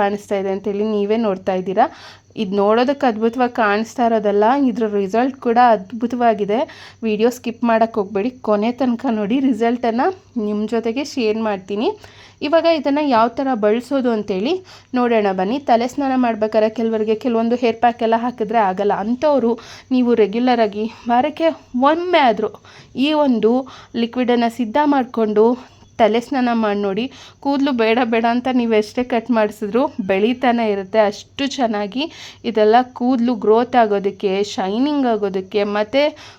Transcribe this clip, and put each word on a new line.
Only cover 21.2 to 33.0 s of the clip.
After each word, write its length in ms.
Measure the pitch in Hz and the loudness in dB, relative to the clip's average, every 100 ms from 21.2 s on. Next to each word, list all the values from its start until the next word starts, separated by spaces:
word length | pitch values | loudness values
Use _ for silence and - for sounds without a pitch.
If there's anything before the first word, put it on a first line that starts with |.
| 294 302 320 - - 247 269 | 0 0 -2 -2 -8 0 2
ಒಮ್ಮೆ 320 | 320 359 339 262 | 2 2 2 4
ಆದರೂ 220 | 214 214 - - - - - 277 | 2 -2 -6 -20 -20 -14 -4 0
ಈ 20 | 302 | 2
ಒಂದು 260 | 285 226 214 247 262 - - 226 | 2 2 2 2 -2 -14 -10 -4
ಲಿಕ್ವಿಡನ್ನು 480 | 233 247 240 240 233 233 | -4 -2 0 2 0 -2
ಸಿದ್ಧ 200 | 226 277 302 | -4 0 2
ಮಾಡಿಕೊಂಡು 520 | 277 247 - 214 208 226 247 - - - - | 2 0 -2 0 4 2 2 -6 -20 -14 0
ತಲೆ 180 | 220 226 240 | 2 2 -2
ಸ್ನಾನ 240 | 277 247 233 | -2 0 0
ಮಾಡಿ 180 | 220 202 202 | 0 0 -2
ನೋಡಿ. 180 | 196 254 - - - | -2 -6 -10 -20 -8
ಕೂದಲು 260 | 277 277 277 247 | -2 0 0 2
ಬೇಡ 180 | 220 226 240 | 2 2 2
ಬೇಡ 120 | 226 233 | 0 0
ಅಂತ 140 | 240 254 254 | 0 0 0
ನೀವು 160 | 233 214 | 2 0
ಎಷ್ಟೇ 200 | 214 - 247 | 0 -4 -2
ಕಟ್ 180 | 233 226 233 | -2 0 0
ಮಾಡಿಸಿದ್ರು 440 | 214 214 208 220 285 - 190 | 0 -2 -4 0 -2 -4 -2
ಬೆಳೀತಾನೆ 540 | 196 214 247 247 233 220 | 0 2 0 0 0 0
ಇರುತ್ತೆ. 240 | 196 190 220 208 | -2 -2 2 2
ಅಷ್ಟು 340 | 202 - - 277 269 | 0 -14 -6 -6 -2
ಚೆನ್ನಾಗಿ 480 | 233 208 208 240 320 - - - 233 | -2 -2 -6 -6 -8 -10 -20 -12 -4
ಇದೆಲ್ಲ 260 | 220 214 233 254 | 2 4 4 2
ಕೂದಲು 340 | - | -2